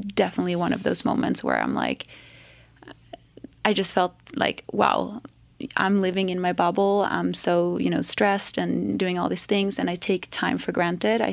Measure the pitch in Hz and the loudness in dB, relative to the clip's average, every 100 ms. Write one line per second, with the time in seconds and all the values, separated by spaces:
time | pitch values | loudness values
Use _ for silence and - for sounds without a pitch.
0 | 202 - 185 - 180 175 170 185 190 - | -4 0 0 0 -2 0 -2 -2 -2 -2
1 | - - - - 65 60 62 69 62 67 | 0 0 0 -2 -2 -2 -2 -2 -2 -4
2 | - - - - - - - _ - - | -10 -20 -20 -20 -20 -20 -20 _ -20 -20
3 | - - _ - - _ 214 202 185 196 | -20 -20 _ -20 -20 _ 0 0 0 0
4 | 180 - - - 160 - - 202 - - | 0 -2 -10 -2 0 -2 -4 2 4 2
5 | 196 208 - _ - - - - 190 202 | 0 -8 -16 _ -20 -12 -6 -2 2 2
6 | 185 190 190 180 180 175 175 190 196 202 | 2 0 0 0 -2 0 2 2 2 2
7 | - 175 180 180 - 175 175 180 180 175 | 2 0 0 0 2 2 2 0 0 0
8 | 175 - 208 196 - - 175 175 190 190 | 0 2 2 2 0 -2 -2 -2 -2 0
9 | 185 180 175 180 - 202 196 190 180 175 | 0 0 -2 -2 0 0 2 0 -2 -2
10 | - 180 - - 180 180 - 180 175 175 | -2 -2 -4 -4 -2 -2 -2 0 0 0
11 | 208 226 196 | 0 2 0